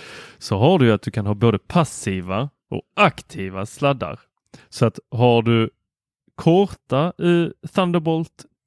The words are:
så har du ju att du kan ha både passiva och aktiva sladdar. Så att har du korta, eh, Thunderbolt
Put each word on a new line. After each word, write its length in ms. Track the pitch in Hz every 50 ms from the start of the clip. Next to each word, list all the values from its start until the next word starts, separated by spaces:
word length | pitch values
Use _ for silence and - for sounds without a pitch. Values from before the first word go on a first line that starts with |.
| - - - - - - -
så 200 | _ - - 107
har 220 | 95 117 156 190 165
du 60 | 127
ju 60 | 117
att 100 | 107 101
du 100 | - 113
kan 140 | - 113 101
ha 80 | 104 104
både 260 | 101 117 117 104 95
passiva 880 | - - - 175 156 - - - - 101 95 92 87 92 92 107 139 143 - _ _ _
och 100 | - 98 - _ _
aktiva 720 | - 208 170 - - - _ - - 95 95 92 95 101
sladdar. 540 | - - - 143 139 139 117 110 78 - - _ _ _ _ _ _ - - - _
Så 160 | - - 127
att 140 | 113 - - - _
har 300 | - 113 123 123 117 117
du 280 | 110 117 117 113 113 110 - _ _ _ _ _ _ _ _ _ _ _ _
korta, 760 | - - 165 170 190 202 - - - _ _ 127 135 156 175 - - 170
eh, 460 | 175 175 170 170 - - - - - -
Thunderbolt 720 | 202 185 180 170 175 156 165 165 160 165 - _ - - _ _ _ _